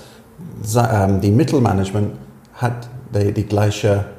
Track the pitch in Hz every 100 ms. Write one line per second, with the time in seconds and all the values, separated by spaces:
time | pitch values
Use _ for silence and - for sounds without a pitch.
0 | - - - - - - 107 117 117 107
1 | 95 98 101 110 147 151 113 95 95 107
2 | 104 - - - - - 120 120 - -
3 | - 104 101 104 98 101 107 - 107 101
4 | 98